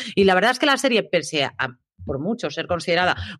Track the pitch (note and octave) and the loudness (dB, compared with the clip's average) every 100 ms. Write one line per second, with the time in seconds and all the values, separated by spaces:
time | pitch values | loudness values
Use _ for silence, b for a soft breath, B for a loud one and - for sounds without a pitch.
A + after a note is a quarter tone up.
0 | A#3 F#3+ F#3+ F#3 A3 - D4+ C4+ C4+ A3+ | -6 2 4 6 4 2 2 2 2 0
1 | - E3+ C#3+ D#3 C3 - C3 B2 _ _ | 0 -2 -2 -2 -2 -2 -8 -8 _ _
2 | F2+ C#3 E3+ A#3 D3+ E3 C#3+ E3+ F3+ E3+ | -8 -6 -4 -4 -6 -6 -4 -4 0 0
3 | F3+ - B F#3 | 0 -2 B -2